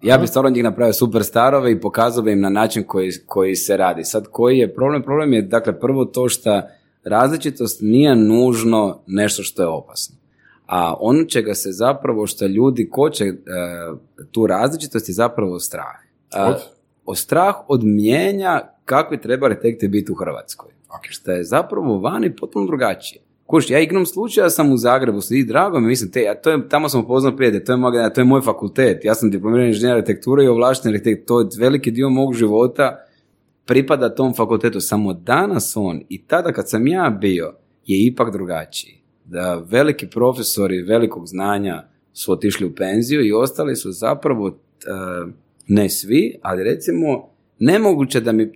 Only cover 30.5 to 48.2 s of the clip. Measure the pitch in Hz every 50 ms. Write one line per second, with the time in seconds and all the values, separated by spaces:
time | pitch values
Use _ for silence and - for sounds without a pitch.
30.5 | 120 117 120 127 131 127 - 120 107 101 101 117 107 - - - 120 120 117 98
31.5 | - 104 117 127 143 143 139 123 113 120 135 139 127 131 135 135 123 113 117 107
32.5 | 104 110 120 127 - - 143 131 - - - _ _ _ _ _ _ _ _ _
33.5 | _ _ _ - 123 135 135 135 156 135 123 113 - - 131 127 117 - 113 101
34.5 | 113 110 110 120 - 95 87 - - 104 107 98 90 85 85 117 120 151 190 208
35.5 | 196 151 - - - 117 101 92 85 78 - _ 95 92 - _ - 175 175 170
36.5 | - - 95 - - 110 117 139 170 190 175 143 110 95 104 101 92 85 82 78
37.5 | - _ _ _ _ _ _ - 98 95 107 123 123 - 120 117 101 98 95 87
38.5 | 85 80 78 - - - - - - _ _ _ _ _ _ - 87 87 90 90
39.5 | 87 85 85 85 101 123 143 151 147 151 - 92 - 113 120 127 127 123 110 -
40.5 | - - 101 95 92 90 87 92 110 117 117 107 - 87 85 85 90 92 95 101
41.5 | 101 101 101 95 85 78 - _ _ _ _ _ _ - - - 92 85 - 104
42.5 | 98 - 101 87 - - 95 92 95 110 117 123 147 151 127 104 104 110 123 139
43.5 | 143 - 156 147 127 - - 98 92 - 113 113 147 143 - 147 135 113 101 95
44.5 | 92 - _ _ _ _ - - 98 95 95 92 90 87 85 87 98 - _ _
45.5 | _ _ _ - 101 104 104 92 - - - 95 113 151 196 233 - - _ 98
46.5 | 92 92 92 110 143 - - - 170 170 165 151 131 - - - _ _ _ _
47.5 | _ _ 107 135 175 214 220 202 180 147 139 127 - 131